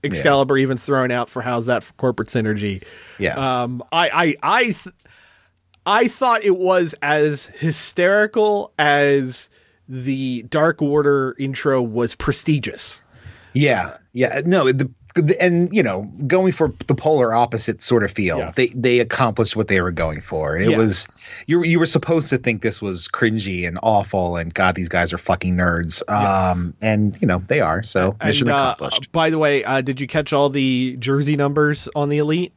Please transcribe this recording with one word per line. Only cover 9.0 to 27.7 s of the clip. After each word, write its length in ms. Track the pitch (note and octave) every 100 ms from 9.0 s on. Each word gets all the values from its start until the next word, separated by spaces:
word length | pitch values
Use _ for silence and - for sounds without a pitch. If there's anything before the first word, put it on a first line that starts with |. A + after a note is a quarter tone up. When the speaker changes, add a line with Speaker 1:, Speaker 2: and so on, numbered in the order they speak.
| C#3+ C#3 C3 B2 - _ _ _ -
Speaker 2:
the 540 | C3 B2+ C3+ C3+ B2 A2+
Dark 320 | D#3 D#3+ D#3+
Order 540 | D3 D3 C#3+ C#3+ C3 -
intro 440 | C3+ C3 D3+ C3
was 320 | A#2+ A2 A#2
prestigious. 880 | - - C3 - D3+ - - - - _ _ - - -
Speaker 1:
Yeah. 460 | C3 C#3+ A2 D#2 - _
Yeah. 300 | B2 B2 C#3
No, 260 | D#3 F#3 C3
the, 180 | C3 C3+ - -
the, 200 | - D3+ F#3
and, 300 | F3+ E3+ F3
you 80 | G3+
know, 200 | B2+ F#2 G#2 - C#3
going 260 | F#3 F#3
for 220 | - D#3 - -
the 60 |
polar 380 | C#3 D3+ D3+ A#2+
opposite 480 | A#2 A#2 A#2 - F2
sort 220 | - A#2+
of 60 | G2+
feel, 260 | G#2 F#2 D#2+
Speaker 2:
Yes. 180 | E2
Speaker 1:
they, 120 | G#2 B2
they 320 | B2+ B2 B2
accomplished 560 | A#2 - B2 G#2 A2 A2
what 100 | G#2+
they 120 | F#2+
were 100 | F2+
going 280 | E2+ E2 D2+
for. 380 | - D#2 D2+ D#2+
It 100 | G#2+
Speaker 2:
Yeah. 40 | A2+
Speaker 1:
was, 320 | A2+ F#2+ - - - - -
you, 160 | E3+
you 140 | E3 E3+
were 80 | D#3+
supposed 420 | D3+ - E3 D3
to 80 | C3
think 240 | B2 G#2+
this 220 | A2+ G2
was 260 | G2+ F2+ -
cringy 580 | - A#2 A2 G2 F2+ F2
and 120 | E2+
awful 540 | A2+ G#2+ G2+ G2 F2 F2
and, 160 | E2+
"God, 220 | E2 F#2
these 160 | F#2 F2
guys 240 | F2+ E2+
are 40 | F2
fucking 360 | - F2+ F2+ F2+
nerds." 460 | F2+ E2+ E2+ - -
Speaker 2:
Yes. 500 | G#2 G2+ F#2+ F#2 F2
Speaker 1:
Um, 180 | F2 -
and, 360 | A2 G#2+ G#2 -
you 40 | C#3
know, 160 | F2+ F#2+
they 120 | C#3+
are. 200 | F2